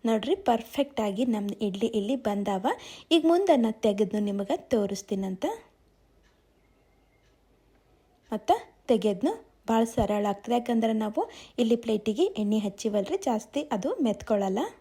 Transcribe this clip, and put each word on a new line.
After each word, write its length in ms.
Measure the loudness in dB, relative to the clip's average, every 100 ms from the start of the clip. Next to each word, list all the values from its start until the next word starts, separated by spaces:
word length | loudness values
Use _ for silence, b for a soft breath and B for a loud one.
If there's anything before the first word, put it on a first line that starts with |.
| 2
ನೋಡ್ರಿ, 260 | 0 0 0 2
ಪರ್ಫೆಕ್ಟಾಗಿ 760 | 0 -2 -4 -2 -2 -4 0 0
ನಮ್ 140 | 0 -2 -4
ಇಡ್ಲಿ 220 | -4 -2 -2 0
ಇಲ್ಲಿ 180 | -2 -2 -2
ಬಂದಾವ. 400 | -2 -2 0 -2 -4 B B B
ಈಗ 60 | 4 6
ಮುಂದೆ 260 | 4 6 4
ನಾ 60 | 4 2
ತೆಗೆದ್ನು 340 | 0 2 0 0 -2
ನಿಮಗೆ 280 | -2 -2 -4 0
ತೋರಿಸ್ತೀನಂತ. 720 | 0 0 -4 -4 -4 -4 -4 -4 -6 -14 _ _ _ _ _ _ _ _ _ _ _ _ _ _ _ _ _ _ _ _ _ _ _ _ _ _
ಮತ್ತ 200 | -6 0 0 0 _ 0
ತೆಗೆದ್ನು 420 | 2 2 0 -2 -2 -12 _ 0
ಭಾಳ 120 | 2 2
ಸರಳ 360 | 0 0 0 0
ಆಗ್ತದೆ. 240 | -2 -2 -2
ಯಾಕಂದ್ರೆ 360 | 2 0 2 0
ನಾವು 220 | -2 -4 -6 B B -2
ಇಲ್ಲಿ 160 | 2 2
ಪ್ಲೇಟಿಗೆ 440 | 0 -2 -2 0 0 0
ಎಣ್ಣೆ 160 | 0 0 -2
ಹಚ್ಚಿವಲ್ರಿ, 500 | -4 -2 -2 -2 -2 0
ಜಾಸ್ತಿ 360 | -2 -2 -6 -4 -2
ಅದು 140 | -2 0
ಮೆತ್ಕೊಳ್ಳಲ್ಲ. 540 | 0 -2 -2 0 0 -2 -4 -8